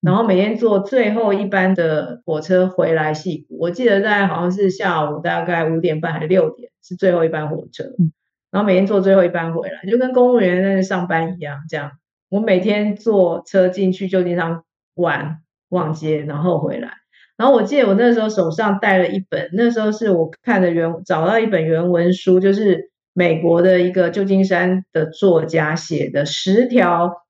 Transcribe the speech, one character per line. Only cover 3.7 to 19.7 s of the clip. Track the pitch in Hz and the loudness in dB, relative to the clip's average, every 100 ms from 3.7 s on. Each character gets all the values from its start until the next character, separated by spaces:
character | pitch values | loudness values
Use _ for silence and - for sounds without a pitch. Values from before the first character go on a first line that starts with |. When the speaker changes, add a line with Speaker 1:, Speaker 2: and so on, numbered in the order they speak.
Speaker 1:
记 | 190 | -4
得 | 247 196 | -2 0
大 | 214 | 0
概 | 208 190 | 0 0
好 | 165 | -2
像 | 175 | -4
是 | 190 196 | 0 -2
下 | 185 196 165 151 | 0 -4 -2 -4
午 | 147 | -4
大 | 170 170 | -4 -4
概 | 170 170 160 | -4 -2 -2
五 | 165 | -2
点 | 170 156 | -2 -4
半 | 165 | -6
还 | 160 | -6
是 | 156 | 0
六 | 190 160 | 0 0
点 | - - _ | -4 -20 _
是 | _ 180 | _ -2
最 | 185 | 0
后 | 175 165 | 2 0
一 | |
班 | 160 151 | -2 -6
火 | - - | -8 -12
车， | - - - | -16 -14 -2
Speaker 2:
嗯。 | 165 _ _ _ _ | -2 _ _ _ _
Speaker 1:
然 | - | -2
后 | 208 | 2
每 | 185 | 2
天 | 196 | 2
坐 | 208 | 2
最 | 190 196 | 4 4
后 | |
一 | 175 | 4
班 | 175 165 | 0 -4
回 | 165 - | -6 -8
来， | 156 185 | -10 -2
就 | 240 | 0
跟 | 254 | 0
公 | 247 247 | 2 4
务 | 240 | 4
员 | 185 180 | 2 2
在 | 196 196 | 0 0
那 | |
上 | 190 190 175 | 0 -2 -2
班 | 165 165 180 | -2 -4 -8
一 | |
样， | 147 139 160 | -10 -12 -10
这 | 156 | -10
样。 | 143 - _ _ _ | -10 -16 _ _ _
我 | 196 | -4
每 | 220 185 | 0 0
天 | 196 208 214 208 | 2 0 -2 -2
坐 | - 208 175 165 - | 0 2 2 0 -2
车 | 196 180 | 0 0
进 | 180 190 | 0 -2
去 | 185 190 | -2 -2
旧 | 190 | 0
金 | 175 175 | 0 -2
山 | 165 165 _ _ _ - | -4 -6 _ _ _ -4
玩， | 175 139 151 160 _ _ _ | -2 -2 -6 -10 _ _ _
逛 | 180 156 | -4 -4
街， | 156 156 156 | -6 -4 -4
然 | 147 147 | -4 -4
后 | 175 160 | 0 0
回 | 151 - | -2 -6
来。 | - - _ _ _ - | -12 -16 _ _ _ 0
然 | 240 | 4
后 | |
我 | 254 | 4
记 | 196 285 | 4 2
得 | 214 | 4
我 | 196 | 4
那 | 240 | 4
时 | 233 | 2
候 | 220 | 0
手 | 214 165 | 0 -2
上 | 160 214 196 | 0 -2 0
带 | 214 190 | 2 2
了 | 180 | 2
一 | 196 190 | -2 -4
本， | - 156 | -8 -4
那 | 180 | 0
时 | 233 | 0